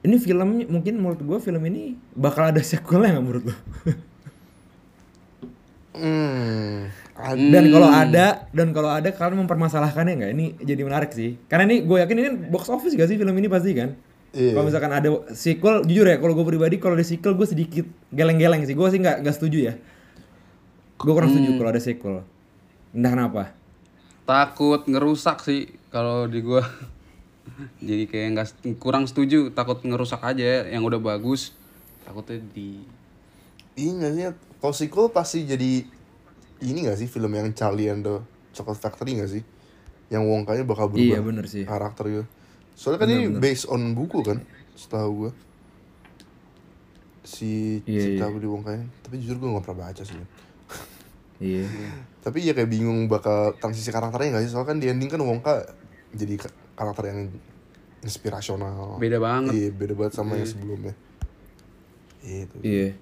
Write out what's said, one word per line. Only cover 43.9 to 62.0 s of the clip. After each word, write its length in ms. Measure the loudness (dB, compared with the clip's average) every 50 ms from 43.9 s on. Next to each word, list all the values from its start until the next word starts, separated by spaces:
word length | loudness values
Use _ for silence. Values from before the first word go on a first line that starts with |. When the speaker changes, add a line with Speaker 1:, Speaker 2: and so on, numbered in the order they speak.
Speaker 2:
buku 280 | -2 -4 -4 -2 -2 -2
kan, 160 | -2 0 -2 -4 -6 -14 -20 -20 -20 _
setahu 380 | _ -20 -14 -8 -6 -4 -2 -2 -4 -4
gue. 100 | -6 -8 -10 -14 -20 _ _ _ -20 -20 _ -20 -20 -20 _ _ -20 -20 -20 _ -20 _ _ -20 _ _ _ -20 _ -20 _ -20 _ _ _ -20 _ _ _ -20
Si 560 | -20 -20 -14 -10 -8 -6 -4 -4 -4 -4 -6 -6
Speaker 1:
Iya, 180 | -4 -2 -2 0 0 0
Speaker 2:
cerita 160 | 0 -2 -2
Speaker 1:
iya. 140 | -4 -6 -6
Speaker 2:
di 100 | -6 -6
Wongkanya. 360 | -8 -8 -8 -8 -8 -10 -10 -12 -16 -20
Tapi 120 | -18 -14 -12 -10
jujur 180 | -8 -8 -8
gue 120 | -8 -6 -6
nggak 120 | -6 -6
pernah 160 | -6 -8 -12 -12
baca 180 | -12 -14 -14 -16
sih. 160 | -16 -16 -16 -18 -18 -20 -20 -20 -20 _ -20 -20 -20 -20 -18 -18 -18 -20 -20 -20 -20 -20 -20 -20 _ _ _
Speaker 1:
Iya. 280 | _ -6 -4 -4 -4 -4 -6 -8 -10 -12 -12 -14 -16 -18 -20 -20 -12
Speaker 2:
Tapi 200 | -10 -6 -6 -2
ya 120 | -2 0
kayak 180 | 0 0 0 0
bingung 360 | 0 0 0 0 0 0 0
bakal 460 | 0 0 0 0 0 0 2 2 0 -2
transisi 360 | -4 -8 -8 -6 -6 -8 -6
karakternya 380 | -6 -4 -6 -4 -4 -4 -2 -2
nggak 80 | -2 -2
sih? 80 | -4 -2
Soalnya 200 | -4 -6 -4 -4
kan 100 | -4 -2
di 100 | -2 -2
ending 220 | -2 -2 -4 -4
kan 100 | -4 -4
Wongka 340 | -2 -2 -2 -2 0 0 0 0 -2 -10 -18 -20 -20 -20 -20 -20 _ _
jadi 240 | -10 -8 -6 -6 -6 -8
ka-, 160 | -10 -14 -18 _ -20 -20 _
karakter 300 | -8 -8 -8 -6 -6 -8 -8
yang 120 | -8 -8 -10 -10 -12 -16 -20 -20 -20 -20 _ _ -20 -20 -20 _ -20 -14
inspirasional. 960 | -12 -12 -12 -8 -10 -10 -10 -8 -8 -8 -8 -6 -6 -8 -8 -10 -12 -12 -6
Speaker 3:
Beda 220 | -4 -2 0 0 0
banget. 340 | 0 0 0 -2 0 0
Speaker 2:
Iya, 160 | 0 0 -2 -2
beda 240 | -4 -6 -4 -2 0
banget 180 | 0 0 -2 -2
sama 180 | -4 -4 -4
yang 80 | -4 -4
Speaker 3:
Iya. 80 | -4 -6
Speaker 2:
sebelumnya. 460 | -8 -10 -10 -10 -10 -8 -10 -12 -12 -14 _ _ -12 _ -12 -12 -12 _ -20 -20 _ _ _ -20 -20 _ _ _ _ _